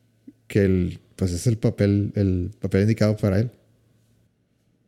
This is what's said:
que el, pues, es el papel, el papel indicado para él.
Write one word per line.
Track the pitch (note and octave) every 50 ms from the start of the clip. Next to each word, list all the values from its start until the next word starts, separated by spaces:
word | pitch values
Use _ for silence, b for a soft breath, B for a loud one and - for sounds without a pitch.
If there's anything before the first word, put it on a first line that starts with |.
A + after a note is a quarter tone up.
| _ _ _ _ _ - - _ _ -
que | - A2+ G2
el, | F#2+ F#2 F#2 F2+ F2 F2+ - - _ _
pues, | - G2 F2+
es | F2 E2 - B2+
el | A2+ A2
papel, | - A#2 - - G#2 G2+ G2+ G2+ G2+ G#2+ -
el | G#2+ G2+ F#2+ F#2 F2+ F2+ F#2+ - -
papel | - F#2+ - F#2+ G2+
indicado | A2 A2+ - G#2+ G#2+ G#2+ -
para | - G#2 F#2 G2+
él. | A2+ A#2+ - _ _ _ _ _ _ _ _ _ _ _ _ _ _ _ _ _ _ _ _ _ _ _ _ _ _